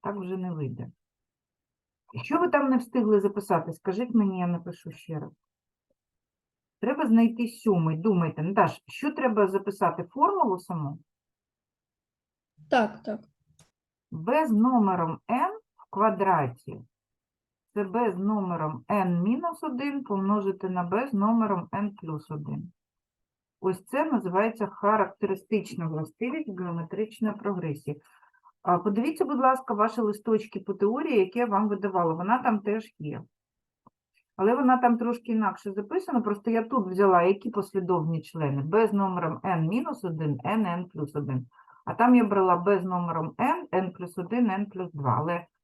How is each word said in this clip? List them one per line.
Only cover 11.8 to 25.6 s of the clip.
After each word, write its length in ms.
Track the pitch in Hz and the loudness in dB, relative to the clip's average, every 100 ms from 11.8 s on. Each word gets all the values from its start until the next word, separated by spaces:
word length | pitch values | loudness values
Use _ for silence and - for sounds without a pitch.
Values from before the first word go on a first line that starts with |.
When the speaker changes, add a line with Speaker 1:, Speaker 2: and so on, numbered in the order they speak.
| _ _ _ _ _ _ _ _ _ | _ _ _ _ _ _ _ _ _
Speaker 2:
Так, 340 | 269 214 - | 2 2 -2
так. 180 | - 214 - _ _ _ _ _ _ _ _ | -10 -10 -10 _ _ _ _ _ _ _ _
Speaker 1:
Б 360 | 165 165 285 311 | -8 0 2 4
з 40 | |
номером 680 | 214 240 254 202 180 165 160 _ | 4 4 6 4 2 0 -4 _
Н 220 | 240 339 440 _ _ | -2 -2 -4 _ _
в 140 | - | -12
квадраті. 920 | - 214 185 196 170 131 - - 113 - _ _ _ _ _ _ _ _ - | 0 0 2 2 2 2 -4 -16 -16 -18 _ _ _ _ _ _ _ _ -4
Це 60 | |
Б 280 | 202 202 240 | -2 0 0
з 60 | 180 | 0
номером 680 | 196 214 185 170 156 156 - | 0 0 -2 -2 -4 -6 -2
Н 300 | 208 185 175 | 0 2 2
мінус 420 | 185 254 339 330 | 2 2 0 -4
один 400 | 311 247 285 277 | -6 -4 -4 -4
помножити 680 | 262 196 190 208 196 190 190 | -4 -2 2 0 0 -4 -4
на 140 | 180 | -2
Б 240 | 175 208 269 | 0 -2 0
з 60 | |
номером 560 | 226 208 233 220 185 - | 0 2 2 2 -2 -4
Н 220 | 190 208 202 | -4 -4 -6
плюс 360 | 165 156 - | -8 -10 -8
один. 400 | 151 151 143 175 _ _ _ _ _ _ _ _ _ | -10 -8 -8 -10 _ _ _ _ _ _ _ _ _
Ось 240 | 185 185 - | -4 -4 -6
це 200 | 269 311 | -2 0
називається 600 | 254 190 185 220 220 202 | 0 0 0 0 0 -8
характеристична 1200 | - 202 214 190 - 196 190 - 214 | -2 0 2 0 -2 -4 -4 -2 -2